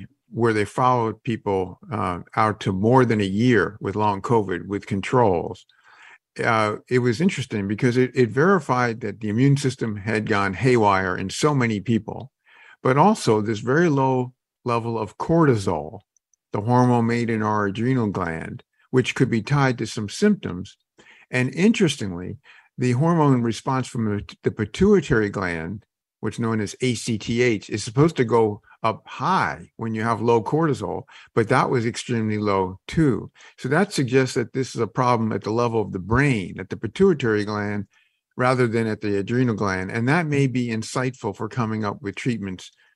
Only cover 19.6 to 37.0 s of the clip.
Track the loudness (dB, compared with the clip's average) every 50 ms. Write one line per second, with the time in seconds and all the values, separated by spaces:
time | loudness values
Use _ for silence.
19.6 | 2 2 0 -2 -6 -8 -6 -8 -8 -8 -2 2 2 2 2 2 -2 -6 -8 -8
20.6 | -10 -12 -16 _ _ _ _ -20 -20 -20 -20 -20 _ _ -2 -2 -2 0 0 2
21.6 | 4 4 4 4 2 0 0 -2 -6 -8 -8 -8 -8 -10 -12 -12 _ -20 -20 -20
22.6 | _ _ _ -2 0 0 2 2 2 4 4 4 6 6 4 4 2 0 -2 -4
23.6 | -4 -4 -4 -4 -4 -6 -6 -4 -4 -2 -2 -4 -6 -10 -12 -6 -6 -4 -4 -2
24.6 | -4 -4 0 2 4 6 6 4 4 2 2 2 2 0 -2 -4 -4 -4 -4 -4
25.6 | -6 -8 -8 -10 -14 _ _ _ _ _ _ _ -8 -6 -6 -4 -2 -2 -2 -2
26.6 | -4 -4 -6 -4 -2 -2 -2 -2 -2 -4 -4 -4 -2 -2 0 2 2 2 2 0
27.6 | -4 -6 -8 -8 -8 -2 2 4 4 4 4 2 0 2 4 4 4 2 0 -4
28.6 | _ _ -10 _ -4 -4 -4 -4 -8 -16 -10 -6 -2 0 0 0 0 -2 -4 -6
29.6 | -12 -16 _ -10 -8 -6 -4 -2 -2 -2 -2 0 2 4 4 4 2 0 0 0
30.6 | 2 0 0 -2 -4 -6 -6 -8 -10 _ -18 -20 -20 _ _ 0 2 2 2 2
31.6 | 2 2 0 0 -2 -2 -4 -6 -6 -4 -2 -2 -2 -2 -2 -2 0 0 0 0
32.6 | 0 -2 -6 -10 _ -4 0 2 2 2 2 0 -4 -10 _ -20 -20 -20 _ -10
33.6 | -4 -2 0 0 0 0 0 -2 0 2 2 2 2 2 0 -2 -4 -2 -4 -6
34.6 | -6 -4 -4 -4 -4 -2 0 0 2 2 2 2 0 -2 -2 -4 -4 -2 -2 0
35.6 | 0 0 0 -2 -2 -2 -6 -8 -4 0 2 2 4 2 2 0 -2 -6 -8 -12
36.6 | -12 -10 -10 -10 -10 -6 0 2